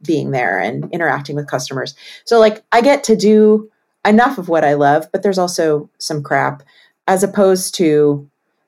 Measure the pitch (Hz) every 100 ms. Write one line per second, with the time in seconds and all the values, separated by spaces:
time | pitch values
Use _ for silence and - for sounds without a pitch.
0 | 151 151 135 135 113 92 95 135 147 170
1 | 160 139 143 147 147 131 - 135 123 -
2 | - - - 233 220 214 _ 226 240 285
3 | - 220 196 214 214 214 214 _ _ _
4 | 202 214 240 262 175 165 151 147 143 147
5 | 160 190 202 185 175 180 160 151 147 _
6 | - 156 143 139 135 139 _ _ _ _
7 | - 190 196 202 190 185 185 - 165 151
8 | 147 143 143 _ _ _